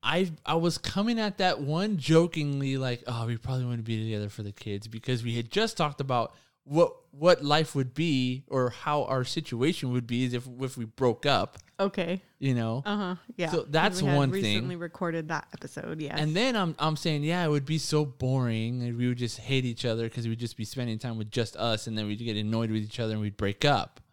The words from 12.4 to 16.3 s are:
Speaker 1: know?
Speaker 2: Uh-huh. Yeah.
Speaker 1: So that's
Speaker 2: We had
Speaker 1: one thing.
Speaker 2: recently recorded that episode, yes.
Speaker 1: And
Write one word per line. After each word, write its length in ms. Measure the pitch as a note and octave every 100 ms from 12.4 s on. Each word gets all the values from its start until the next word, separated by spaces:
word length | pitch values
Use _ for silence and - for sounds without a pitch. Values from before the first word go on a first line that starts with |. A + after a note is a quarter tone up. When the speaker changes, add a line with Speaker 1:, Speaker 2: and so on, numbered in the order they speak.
| C3+
Speaker 1:
know? 280 | B2 A2+ A2+
Speaker 2:
Uh-huh. 300 | E3+ G#3 F#3+ F3+ - A#3
Yeah. 140 | E3
Speaker 1:
So 120 | E3+
that's 400 | - D3+ F#3 F3+
Speaker 2:
We 60 | D3
had 80 | C#3
Speaker 1:
one 140 | C#3
thing. 120 | F#3+
Speaker 2:
recently 340 | A2+ G#2 A#2+ E3+
recorded 520 | E3+ - F3 E3 D#3
that 200 | D#3+ -
episode, 460 | - - - - D#3+
yes. 140 | D3 -
Speaker 1:
And 180 | D3+